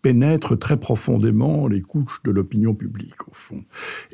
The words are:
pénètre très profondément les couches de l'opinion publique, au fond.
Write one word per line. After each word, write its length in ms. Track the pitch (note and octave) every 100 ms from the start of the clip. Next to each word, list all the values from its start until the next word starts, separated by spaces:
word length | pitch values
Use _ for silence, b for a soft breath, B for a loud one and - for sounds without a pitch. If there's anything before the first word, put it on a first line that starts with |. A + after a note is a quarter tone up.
pénètre 560 | C3+ B2 C#3+ D#3 - A2
très 200 | - D3
profondément 880 | - A2+ - A2+ A2 G#2+ C3+ D3+ C3+
les 140 | G2+
couches 400 | F2+ D3 C3 -
de 80 | -
l'opinion 420 | G2 F#2+ G#2+ A2+
publique, 540 | G#2+ - G#2+ - - -
au 60 |
fond. 320 | - - - - B B B B